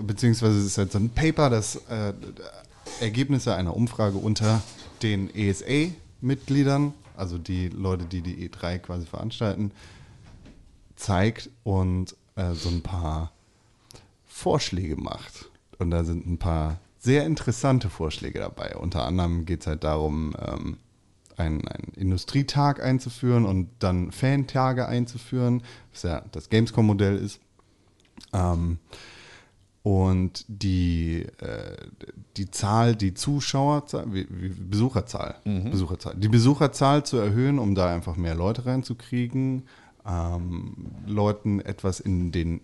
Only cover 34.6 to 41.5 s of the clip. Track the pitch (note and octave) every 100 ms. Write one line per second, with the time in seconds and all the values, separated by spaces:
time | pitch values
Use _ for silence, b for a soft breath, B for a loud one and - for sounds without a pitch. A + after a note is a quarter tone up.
34.6 | F#2 G#2 B2 G2+ - - - - G#2 F#2+
35.6 | G2 F#2+ E2+ F#2 D#2 E2 G#2+ A#2 A#2+ D3
36.6 | D3 - C#3 D3 D3 B2+ G#2 A2 C3+ C#3+
37.6 | G#2 F#2 F2+ F2 F2+ E2+ E2 E2+ F#2 A#2
38.6 | B2 C3 B2 A2+ - B2 A#2+ C3 C3 C3
39.6 | C3 b b b - F2 E2+ F2 F2 E2+
40.6 | - - - - G2+ G#2 G#2 G#2 A2